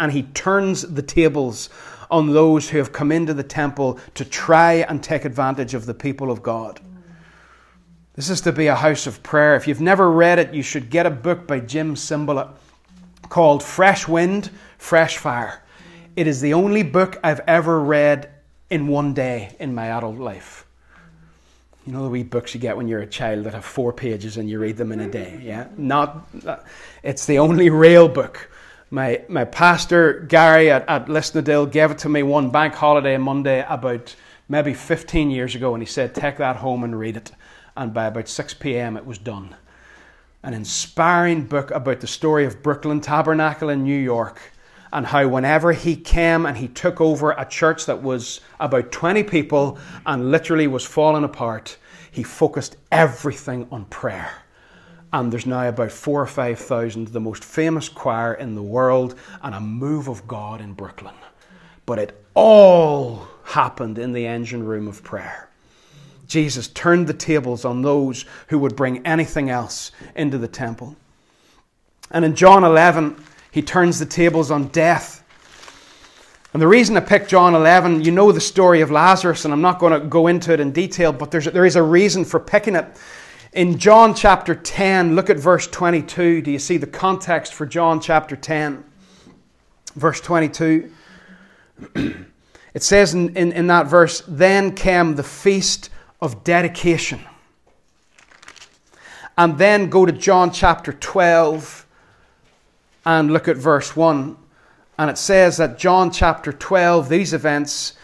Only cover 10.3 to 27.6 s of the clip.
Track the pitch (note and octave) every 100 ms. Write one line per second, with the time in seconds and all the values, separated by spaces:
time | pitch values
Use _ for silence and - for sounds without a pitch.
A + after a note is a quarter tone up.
10.3 | F3 - D3 B2+ D3 A#2 E3 E3+ C#3 D3
11.3 | F3 - C#3 A2+ D3+ D#3 C#3 - D3+ D3
12.3 | C#3 - - _ _ _ - - _ -
13.3 | F3 D#3+ C#3+ - - F#3+ F#3+ - E3 F3+
14.3 | G3+ G3+ - - _ - E3 D#3+ - D3+
15.3 | A#2+ A2 - _ _ - - - - D#3
16.3 | C3+ D3 D#3+ G3+ G#3+ E3 F3 F#3 - E3
17.3 | D3 - E3+ D#3+ E3 D3 D3+ D3 C#3+ -
18.3 | - _ _ _ E3+ C#3+ C#3+ C#3+ C#3 B2+
19.3 | A#2+ G2 - D3+ A#2+ A2+ A#2 A2+ A2+ B2
20.3 | F#2 - - _ _ _ _ _ _ _
21.3 | _ _ _ _ _ - C3 C3+ B2 A#2+
22.3 | A#2+ - A#2 A#2+ G#2 A#2+ A2 G2+ - A#2
23.3 | G#2+ G#2+ G#2+ - - A#2+ A#2+ B2+ G#2+ G#2+
24.3 | G#2+ G#2+ G#2+ G#2+ G#2+ A2+ A2 G#2 A2 F#2
25.3 | - B2+ G#2+ B2+ - C#3 C#3 D3 D#3+ -
26.3 | - - - - - - - - C3 -
27.3 | C#3 D#3 E3+